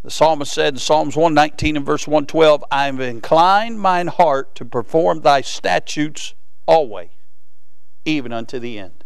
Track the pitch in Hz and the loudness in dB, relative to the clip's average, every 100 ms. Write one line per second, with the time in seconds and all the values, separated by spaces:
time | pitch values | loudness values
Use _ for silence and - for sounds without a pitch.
0 | - - 156 156 139 - 151 127 - 156 | -8 2 2 2 -4 0 0 0 0 2
1 | 151 143 165 147 151 - 156 151 143 147 | 2 2 4 4 2 0 -2 -2 -2 -4
2 | - 151 143 160 156 147 - 139 139 131 | 0 0 0 4 6 4 0 0 0 -2
3 | 127 117 - 160 175 202 226 220 196 180 | -4 -6 2 4 6 4 0 -2 0 0
4 | 175 - 170 135 135 - 123 123 110 165 | 0 2 4 4 -2 -6 -4 -4 0 2
5 | 180 160 147 139 - - 185 180 - - | 2 2 4 4 0 -4 0 0 -2 -4
6 | 151 147 - - - - - 160 131 98 | -4 -4 -6 -6 -6 -4 2 2 2 -6
7 | 85 - - - - - - - - - | -8 -8 -6 -6 -6 -6 -6 -6 -6 -4
8 | - 151 123 117 117 131 120 107 92 - | -2 -2 -2 -6 -6 -6 -6 -6 -6 -6